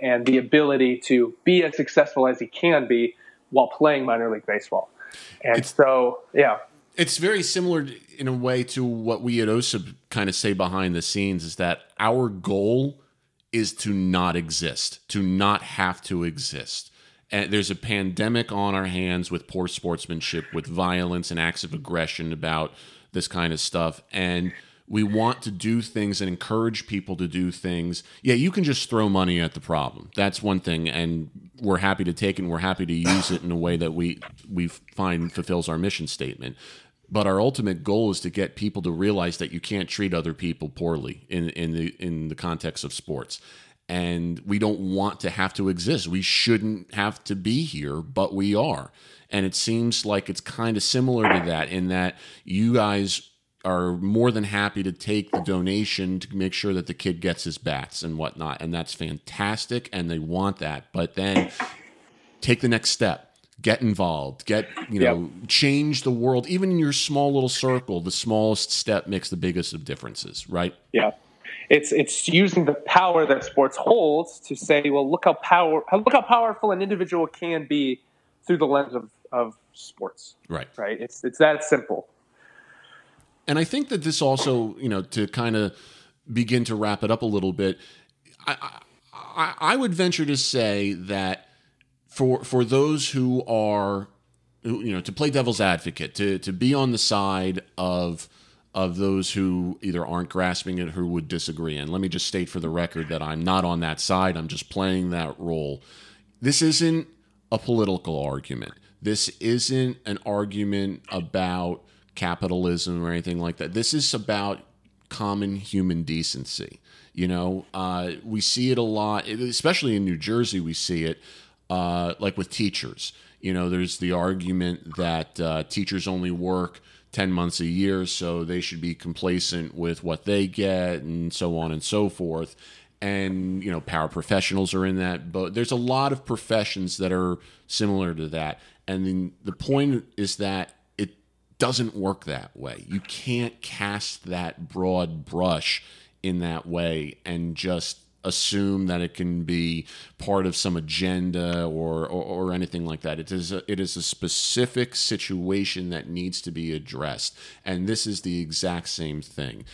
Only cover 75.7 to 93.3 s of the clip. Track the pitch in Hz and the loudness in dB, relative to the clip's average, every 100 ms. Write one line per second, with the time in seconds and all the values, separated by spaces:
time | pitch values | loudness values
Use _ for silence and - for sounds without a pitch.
75.7 | 156 - 202 214 269 - 233 226 - 214 | 2 2 0 4 4 6 4 4 0 0
76.7 | 185 196 190 180 175 156 - 170 160 143 | 0 0 -2 0 0 0 -2 -4 -4 0
77.7 | 147 135 123 _ _ _ _ - 170 147 | 0 2 -2 _ _ _ _ 0 2 4
78.7 | 139 135 123 110 _ - 123 117 - _ | 4 2 -4 -8 _ -4 -2 -2 -4 _
79.7 | - - - 95 - - - - 80 65 | -20 -20 -10 -10 -10 -20 -20 -8 -8 -8
80.7 | - - 117 120 - 127 - 151 147 - | -8 -6 -6 -8 -6 -6 4 4 4 2
81.7 | 139 - 98 - _ _ _ - - - | 2 2 -6 -6 _ _ _ -20 -20 -20
82.7 | - - - _ _ _ _ - 151 165 | -20 -20 -20 _ _ _ _ 0 2 2
83.7 | 277 277 208 156 143 143 135 143 123 110 | 0 0 -2 -2 2 2 4 4 2 0
84.7 | - 127 98 90 113 104 127 117 110 101 | -2 -2 -2 -2 -2 -2 0 0 2 0
85.7 | - - - - _ - 117 113 123 117 | -4 -18 -20 -20 _ -4 -2 2 2 2
86.7 | 107 107 101 107 113 113 104 95 90 95 | 0 0 0 2 2 2 2 0 2 0
87.7 | - - - _ _ _ - - - 156 | -2 -10 -20 _ _ _ -10 -6 -6 -8
88.7 | - - _ _ - 143 - 165 - 160 | -14 -20 _ _ -20 -10 -4 -4 2 2
89.7 | 254 240 170 180 170 147 135 - 127 107 | 4 2 2 2 2 0 0 2 2 2
90.7 | 101 101 90 92 98 95 95 - _ _ | 2 0 -2 -4 -2 -2 -4 -8 _ _
91.7 | _ _ _ _ - 131 123 - 127 117 | _ _ _ _ 0 2 2 2 2 4
92.7 | 135 147 151 131 135 127 | 4 4 2 0 0 2